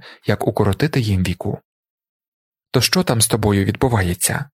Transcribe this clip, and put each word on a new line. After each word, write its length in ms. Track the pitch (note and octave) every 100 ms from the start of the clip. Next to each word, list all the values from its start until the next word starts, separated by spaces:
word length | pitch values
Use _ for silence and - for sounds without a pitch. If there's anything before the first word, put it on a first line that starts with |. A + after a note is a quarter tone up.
| - - -
як 220 | G#2 -
укоротити 520 | - G2+ F#2+ D#3 D3+
їм 240 | A2 F#2+
віку". 360 | F2+ E2+ - - _ _ _ _ _ _ _ _ _ _ _
"То 100 | B2+
що 220 | - F#3
там 180 | F3+ A#2+
з 60 | A2
тобою 380 | A2+ G#2+ G2+ G2
відбувається?" 840 | - C3+ A2+ F2+ F2 - - C#3+